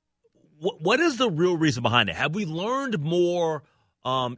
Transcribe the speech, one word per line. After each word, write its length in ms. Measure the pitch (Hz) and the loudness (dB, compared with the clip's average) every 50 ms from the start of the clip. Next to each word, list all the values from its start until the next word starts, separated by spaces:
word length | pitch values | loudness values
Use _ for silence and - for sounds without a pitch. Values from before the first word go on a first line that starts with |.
| _ _ _ _ _ _ _ _ _ _ _ _ | _ _ _ _ _ _ _ _ _ _ _ _
wh-, 220 | 151 170 - - 156 | -6 -6 -6 -2 0
what 180 | 175 226 262 | 2 2 4
is 160 | 339 339 277 | 4 2 2
the 140 | 226 262 233 | 2 0 0
real 260 | 170 147 170 180 180 | 2 2 2 2 2
reason 260 | 160 160 156 127 120 123 | 2 2 2 0 0 0
behind 280 | 117 110 120 113 95 | 2 2 2 2 0
it? 40 | 85 | -2
Have 200 | 90 123 147 156 | -4 -4 -4 -2
we 100 | 208 214 | -4 -6
learned 560 | 160 156 165 185 220 254 269 277 269 214 165 | -6 -6 -6 -4 -4 -4 -4 -2 -4 -4 -4
more, 600 | 143 156 170 175 175 175 175 175 170 160 156 147 147 _ _ _ _ _ _ _ - | -2 -2 0 2 2 2 2 0 0 -2 -2 -4 -8 _ _ _ _ _ _ _ -6
um, 320 | 127 131 131 127 123 123 | -4 -2 -2 -2 -4 -6